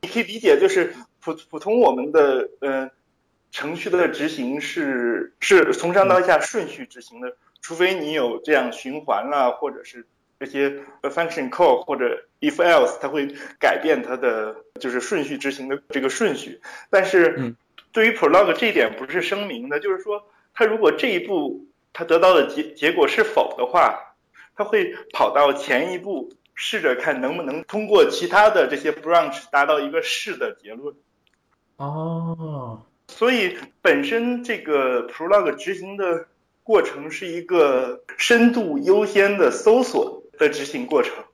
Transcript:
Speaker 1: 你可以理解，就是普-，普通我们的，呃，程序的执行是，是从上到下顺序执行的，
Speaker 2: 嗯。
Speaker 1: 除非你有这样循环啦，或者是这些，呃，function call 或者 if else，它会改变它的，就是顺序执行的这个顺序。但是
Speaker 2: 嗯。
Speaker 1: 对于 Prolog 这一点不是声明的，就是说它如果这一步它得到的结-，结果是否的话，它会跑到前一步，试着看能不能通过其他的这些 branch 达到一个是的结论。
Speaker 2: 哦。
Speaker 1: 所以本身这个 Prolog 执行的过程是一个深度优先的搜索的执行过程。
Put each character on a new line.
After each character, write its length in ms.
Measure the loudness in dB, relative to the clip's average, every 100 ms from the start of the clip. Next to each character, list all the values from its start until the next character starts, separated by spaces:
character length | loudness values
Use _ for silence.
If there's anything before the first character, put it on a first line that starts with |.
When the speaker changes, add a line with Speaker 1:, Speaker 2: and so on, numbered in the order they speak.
Speaker 1:
你 80 | -6
可 100 | -6
以 40 |
理 140 | -6 -2
解， 220 | 4 4
就 80 | 4
是 260 | 2 -2 -6 -20 _
普-， 120 | -10 -10 -12
普 80 | -12
通 220 | -2 4
我 120 | 4
们 200 | 2 0
的， 380 | 4 4 4 -2 -6
呃， 320 | -4 -4 -6 _ _ _ _ _ _
程 240 | -12 -10 -8
序 140 | -2
的 180 | 0 0
执 200 | 0 -6
行 300 | -4 -6 -6
是， 720 | -8 -6 -4 -2 -2 -2 -6 _
是 340 | 4 6 6
从 200 | 0 0
上 140 | 2 4
到 140 | 4
下 180 | 4 2
顺 280 | 2 -6 -8
序 180 | -12 -16
执 160 | -18
行 200 | -20 -14
的， 80 | -12
Speaker 2:
嗯。 40 | -14 _ _
Speaker 1:
除 140 | -14 0
非 180 | 0
你 200 | 0 -4
有 260 | -2 -2 -4
这 100 | 0
样 180 | 2 2
循 300 | -8 -10 -10
环 280 | -2 -2 0
啦， 220 | 0 0
或 200 | 0 -8
者 120 | -8
是 220 | -18 -20 -20 _ _ _
这 60 | -10
些， 380 | -2 -2 -4 -16 -10
呃， 80 | -6
function 400 | -4 -4 -4 -8
call 340 | 2 4 4
或 120 | 0 -4
者 300 | -2 -4 _ _
if 160 | -4 0
else， 420 | 4 4 4 0
它 60 | -6
会 200 | -6 -6 -10 -20 -2
改 220 | 0 0
变 200 | 0 0
它 140 | -2 -4
的， 400 | -2 -2 -6 -10 _ -10
就 100 | -6
是 120 | -6
顺 220 | -4 -4
序 140 | -4 -6
执 140 | -6
行 160 | -8 -8
的 140 | -10 _
这 100 | -4
个 80 | -4
顺 260 | -2 -2 -2
序。 260 | -10 -18 -18 -20 0
但 140 | 0
是 320 | 4 4 4 2
Speaker 2:
嗯。 180 | -8 -8 _ -20 _
Speaker 1:
对 140 | 2 2
于 40 |
Prolog 420 | 2 4 4 4
这 140 | 2 0
一 40 |
点 220 | 2 0 -2
不 140 | -6
是 140 | -4
声 240 | -4 -6 -6
明 220 | -10 -6
的， 100 | -4
就 120 | -2
是 120 | -4
说 260 | -4 -8 _ _ _
它 120 | 0 0
如 120 | 4
果 140 | 2
这 160 | 2 -2
一 120 | -2
步 460 | -2 -2 -2 -8 -16 _ _
它 100 | -12 0
得 140 | 4
到 140 | 6 6
的 100 | 2
结-， 280 | -4 -8 -2
结 160 | -2
果 160 | 2 2
是 160 | 2
否 320 | 0 0 -2 -2
的 80 | 0
话， 480 | 2 2 0 -12 _ _ _ -20 -8
它 80 |
会 300 | -2 0 -2 -6 -12
跑 200 | -2 0
到 180 | 4 2
前 400 | 2 -2 -2 -2
一 40 | -6
步， 340 | -6 -8 -10 _ _
试 260 | -12 -6 -2
着 160 | 0 0
看 260 | -2 -2
能 140 | -4 -6
不 60 |
能 220 | -8 -8
通 240 | -8 -8 2
过 180 | 4 4
其 220 | 2 0
他 240 | 4 6
的 160 | 4 2
这 80 | 0
些 160 | -4
branch 540 | -6 2 2 2 -6 -2
达 160 | 0 2
到 140 | 2
一 100 | 0
个 140 | -4
是 320 | -4 -6 -8 -6
的 200 | -6 -8
结 140 | -18 -14
论。 180 | -14 -16 _ _ _ _ _ _ _ _
Speaker 2:
哦。 1080 | -10 -6 -6 -6 -6 -8 -8 -10 -10 -14 _ _ _
Speaker 1:
所 240 | -2 0
以 260 | 2 0 -4 -16 _
本 220 | 2 2
身 400 | 2 -2 -2 -4
这 160 | -4 -8
个 480 | 0 0 2 0 -4
Prolog 480 | -8 2 4 2 -4
执 180 | -8
行 240 | -8 -10 -6
的 300 | -2 -2 -6 _ _ _
过 220 | 2 4
程 260 | 4 -6 -12
是 160 | -10 -8
一 160 | -10
个 600 | -2 2 4 2 -2 -8 -14 -6
深 360 | 2 6 6
度 240 | 4 -2 -2
优 280 | 4 4 4
先 320 | 2 2 4
的 100 | 2
搜 320 | 4 4 4
索 400 | 4 -2 -2 -6 -20 0
的 120 | 0
执 160 | 0 -8
行 200 | -8 -2
过 160 | 0
程。 140 | 0 -6 -18